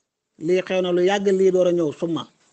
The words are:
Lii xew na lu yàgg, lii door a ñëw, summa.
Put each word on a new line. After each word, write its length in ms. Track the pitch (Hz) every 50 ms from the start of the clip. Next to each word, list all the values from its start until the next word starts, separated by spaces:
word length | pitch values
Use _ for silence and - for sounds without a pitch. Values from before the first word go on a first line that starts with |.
| _ _ _ _ _ _ _ _
Lii 220 | - 160 185 185
xew 200 | 180 - 190 185
na 100 | 185 180
lu 100 | 175 175 180
yàgg, 240 | 190 202 208 196
lii 240 | 202 196 185 190 190
door 160 | 180 180 180
a 40 | 180
ñëw, 200 | 175 175 165 147 135
summa. 300 | - - 170 165 139 110 - _ _ _ _